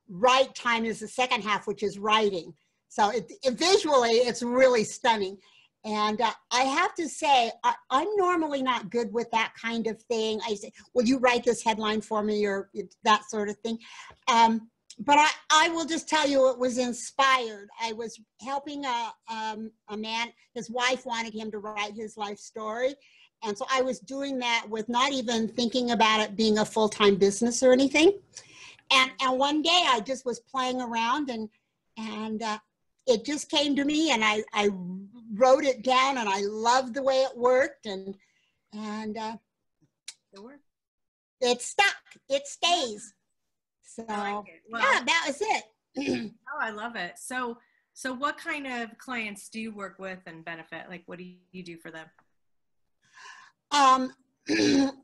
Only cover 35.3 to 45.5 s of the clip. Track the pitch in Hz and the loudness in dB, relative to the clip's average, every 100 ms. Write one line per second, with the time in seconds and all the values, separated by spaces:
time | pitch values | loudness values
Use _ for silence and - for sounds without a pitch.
35.3 | 208 254 277 285 247 247 254 269 262 214 | 2 6 6 4 0 2 2 2 0 -2
36.3 | 196 202 214 233 262 254 247 269 262 262 | -2 -2 -2 2 2 2 -2 0 2 0
37.3 | 240 247 254 320 - 214 190 190 190 _ | 2 2 4 2 -4 -10 -10 -10 -14 _
38.3 | _ _ _ _ 208 214 214 220 214 220 | _ _ _ _ -12 -10 -8 -8 -8 -10
39.3 | 226 _ _ _ _ 151 _ - - _ | -10 _ _ _ _ _ _ -20 -20 _
40.3 | 196 226 285 _ _ _ _ _ _ _ | -20 -20 -20 _ _ _ _ _ _ _
41.3 | _ 247 247 - - 392 - _ - - | _ 0 0 -2 2 2 0 _ -20 -6
42.3 | 277 571 - 339 349 247 214 - _ _ | -4 -4 -2 0 2 0 -6 -14 _ _
43.3 | _ _ _ _ _ _ - 226 208 202 | _ _ _ _ _ _ -16 -8 -6 -6
44.3 | 208 196 165 _ 226 539 415 254 330 311 | -8 -10 -20 _ -2 2 2 2 0 0
45.3 | 247 427 | -4 -2